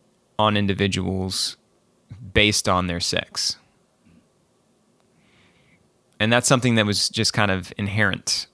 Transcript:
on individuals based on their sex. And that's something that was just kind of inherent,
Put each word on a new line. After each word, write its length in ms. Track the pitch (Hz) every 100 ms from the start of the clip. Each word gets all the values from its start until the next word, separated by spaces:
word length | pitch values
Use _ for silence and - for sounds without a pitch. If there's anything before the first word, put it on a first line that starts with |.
| _ _ _ -
on 160 | 107 104
individuals 1000 | 101 98 101 95 92 92 95 - - - _ _ _ _ - - 110
based 360 | 110 104 107 -
on 180 | 92 90
their 120 | 87
sex. 560 | - 87 - - - - _ _ _ _ _ _ _ _ _ _ _ _ _ _ _ _ _ _ _ _ _ _ _ _ _ -
And 120 | 107
that's 160 | 120 -
something 280 | 135 123 113
that 100 | 104
was 240 | 95 -
just 240 | - 107
kind 180 | - 104
of 220 | 95 87 -
inherent, 720 | 98 101 104 - - - -